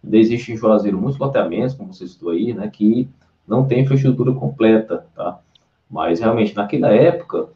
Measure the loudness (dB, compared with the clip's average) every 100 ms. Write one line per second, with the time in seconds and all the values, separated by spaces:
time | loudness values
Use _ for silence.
0 | 2 2 4 0 -6 -4 2 2 0 -2
1 | -4 -4 -2 -2 -2 -2 -4 -6 -16 -16
2 | -18 _ -6 -4 -4 -6 -10 _ 2 2
3 | -2 _ _ _ -4 0 2 2 2 2
4 | 2 2 0 -2 -6 0 4 4 2 -8
5 | -10 -10 -10 -10 _ _ _ _ _ -6
6 | -4 0 0 0 -2 -2 -4 0 2 4
7 | 4 2 -6 -8 -8